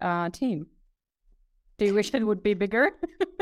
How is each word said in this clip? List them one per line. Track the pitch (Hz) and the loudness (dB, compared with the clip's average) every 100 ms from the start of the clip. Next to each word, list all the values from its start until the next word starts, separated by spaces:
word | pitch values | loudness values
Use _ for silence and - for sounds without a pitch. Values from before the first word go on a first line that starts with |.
uh, | 180 175 170 | -2 -2 -2
team. | - 262 170 160 _ _ _ _ _ _ _ _ _ _ - | -2 -4 -4 -6 _ _ _ _ _ _ _ _ _ _ -2
Do | 208 | 2
you | |
wish | 202 208 | 2 0
it | 269 | 0
would | 214 202 | 0 0
be | 208 | 0
bigger? | 196 196 220 302 - 339 - 381 - | 0 0 2 0 0 -8 -4 -4 0